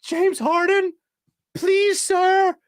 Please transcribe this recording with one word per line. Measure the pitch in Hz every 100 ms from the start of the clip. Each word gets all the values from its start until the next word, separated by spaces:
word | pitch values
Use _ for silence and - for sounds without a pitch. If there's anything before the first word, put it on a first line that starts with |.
James | - 330 370 359
Harden, | 233 339 349 392 381 330 _ _ _ _ _
please, | - 349 392 403 392
sir | - 370 370 381 381 349